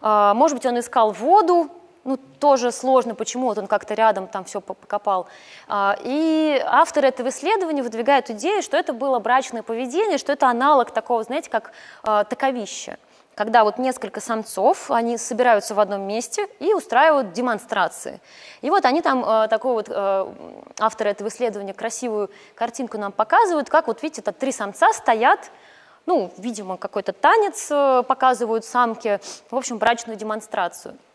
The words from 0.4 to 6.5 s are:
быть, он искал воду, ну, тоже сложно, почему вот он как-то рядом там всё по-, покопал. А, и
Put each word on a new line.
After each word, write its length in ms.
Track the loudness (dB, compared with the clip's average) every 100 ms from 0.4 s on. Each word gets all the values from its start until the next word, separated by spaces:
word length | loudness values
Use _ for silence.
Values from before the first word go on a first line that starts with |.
| 4 2
быть, 80 | -2
он 140 | -2
искал 320 | 0 2 2
воду, 580 | 2 4 4 6 2 2 -8 -20 _
ну, 140 | -6 -6 -8 0
тоже 320 | 4 4 2
сложно, 440 | -2 2 2 2 -6
почему 320 | -6 -4 -4
вот 100 | -4
он 100 | -2
как-то 280 | -2 -2 2
рядом 320 | 2 2 -4
там 160 | -10
всё 180 | -8 -10
по-, 140 | -10 -16
покопал. 500 | _ -6 -2 -2 -4 -16 -20 -20 -6
А, 300 | -2 0 0
и 580 | -2 -2 0 2 2